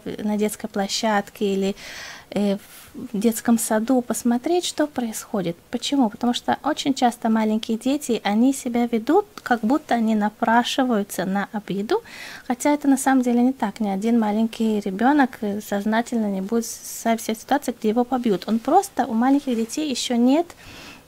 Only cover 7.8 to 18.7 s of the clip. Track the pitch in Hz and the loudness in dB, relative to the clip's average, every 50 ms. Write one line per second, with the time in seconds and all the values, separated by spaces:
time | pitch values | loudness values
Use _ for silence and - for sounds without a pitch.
7.8 | - 254 277 294 - - 233 - - 202 208 220 240 269 269 - - 254 233 240 | 0 -2 -2 -2 -2 -2 -2 -2 0 0 2 4 4 2 2 0 -4 -4 -2 0
8.8 | 240 240 240 226 220 - 302 403 403 - - - - - 247 233 - 214 269 311 | 0 0 0 -2 0 2 2 2 2 0 -6 -8 -4 -2 -2 0 2 2 0 0
9.8 | - - 247 233 220 220 220 214 208 214 - - 240 226 226 240 240 - - - | 0 0 0 0 2 2 2 2 0 -2 -2 -2 0 4 4 4 4 2 0 0
10.8 | 262 254 233 202 202 - - - - 196 190 202 196 - - 208 202 - 175 170 | 0 2 2 0 -2 -2 -4 -4 -4 -2 -2 -2 -4 -4 -6 -8 -6 -4 -4 -4
11.8 | 208 233 370 466 - - - - - - - - - - 247 247 - 294 294 294 | -2 0 -2 -2 -2 -6 -16 -18 -16 -16 -16 -10 -6 -6 -4 0 2 2 2 2
12.8 | 285 277 269 262 - 269 269 262 240 247 240 240 240 254 262 - 247 202 - - | 4 4 2 4 4 4 4 4 4 4 4 4 4 2 2 0 -2 -4 -2 -2
13.8 | 220 202 196 196 202 233 233 233 220 208 208 220 226 220 - - 226 220 214 208 | -2 -2 -2 0 0 2 2 4 2 2 2 2 0 0 0 0 0 0 0 0
14.8 | 202 202 190 196 226 254 294 294 269 247 - - 220 208 202 208 - - 202 202 | -2 -2 0 2 4 4 6 4 4 2 0 -4 -6 -4 -4 -6 -4 -4 -4 -2
15.8 | 202 214 214 226 233 - 247 233 220 208 196 190 190 196 226 233 226 - - - | 0 0 0 0 0 0 -2 -2 0 0 -2 -4 -2 -2 -2 -2 -2 -4 -8 -12
16.8 | - - - - - 226 226 226 - - 226 - - - 262 294 - - 240 - | -14 -14 -10 -4 -2 -2 -2 -2 -2 -4 -6 -6 -2 -2 -2 -2 -2 -4 -6 -2
17.8 | - 214 214 247 247 247 262 254 240 233 196 175 - - 220 233 - - | -2 0 2 0 0 0 -2 0 0 0 0 0 0 -2 -2 -2 0 2